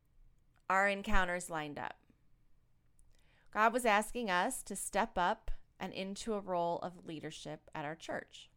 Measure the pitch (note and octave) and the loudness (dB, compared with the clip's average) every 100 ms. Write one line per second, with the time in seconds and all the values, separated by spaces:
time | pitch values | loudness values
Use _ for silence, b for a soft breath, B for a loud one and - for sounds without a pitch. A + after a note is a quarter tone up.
0 | _ - - _ _ _ - F#3+ G3+ G3 | _ -20 -20 _ _ _ 0 4 4 2
1 | G3 G#3 F3+ F3 F3 D#3+ D3+ C#3+ - - | 4 4 6 0 -4 -6 -4 -6 -8 -10
2 | _ _ _ - _ - _ _ _ - | _ _ _ -20 _ -20 _ _ _ -20
3 | - b b b b G#3 A3+ A#3 A#3 G3+ | -20 b b b b 2 4 4 4 4
4 | G#3+ A#3+ A3+ F3+ G#3 - - G3 - G3+ | 2 -2 0 2 2 -2 -6 -8 -2 0
5 | A3+ - F3 A3 - - - - F#3+ - | 0 2 2 2 -2 -4 -4 -10 -8 -6
6 | F#3+ G3 - G#3 G3 F3+ E3+ E3+ F3+ F3 | -6 -6 -4 -4 -2 0 0 0 -4 -10
7 | F3+ D#3 D3+ D#3+ D3+ D3+ - D#3 D3 D#3+ | -12 -10 -10 -10 -10 -12 -10 -8 -6 -8
8 | - D#4 - - - | -8 -8 -8 -16 -20